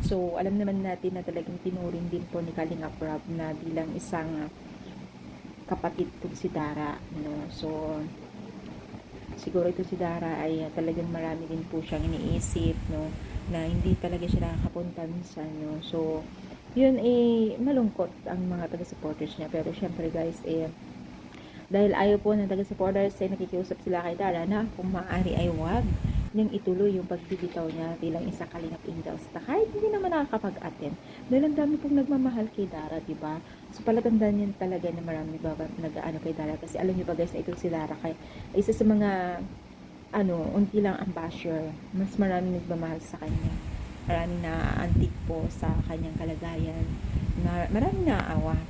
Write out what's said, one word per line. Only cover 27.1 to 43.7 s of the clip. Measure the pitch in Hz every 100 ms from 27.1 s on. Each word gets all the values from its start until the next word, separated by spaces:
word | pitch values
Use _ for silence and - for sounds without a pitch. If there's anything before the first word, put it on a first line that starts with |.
| 175 - 185 175 170 160
niya | 160 165 165
bilang | 165 165 -
isang | - 165
Kalingap | 170 165 165
Angels | - 165 156 151 -
na | 170
kahit | - 330 440
hindi | 415 427
naman | 415 370
nakakapag-attend. | 320 285 220 202 190 170 - 147 - - - -
Dahil | 254 302
ang | 294
dami | 294 302
pong | 285 285
nagmamahal | 269 277 262 233 214
kay | - 196
Dara, | 160 156 160
di | - 156
ba? | 156 156 - - -
So, | - -
palatandaan | 226 233 226 214 208
niyan | 202 196
talaga | 185 180 170
na | 170
marami | 170 160 156 156
ba, | 160 156
ba | 151 -
nag-aano | 165 156 165 156
kay | 165 156
Dara. | 151 156
Kasi | 165 -
alam | 185
niyo | 185 170
ba, | 165
guys, | 170
na | 156
itong | - 175
si | 175
Dara | 160 156 151
kay, | 165 160 - - -
isa | 185 208 220
sa |
mga, | 214 214 208 190 180 175 190 - - - - - -
ano, | 208 190 170 156
unti | 196 202 208
lang | 202 185
ang | 190 175
basher. | 165 - 170 160 160 151 - 185
Mas | 196 -
maraming | 196 180 180 175
nagmamahal | 170 170 165 160
sa | - -
kanya. | 156 160 160 - -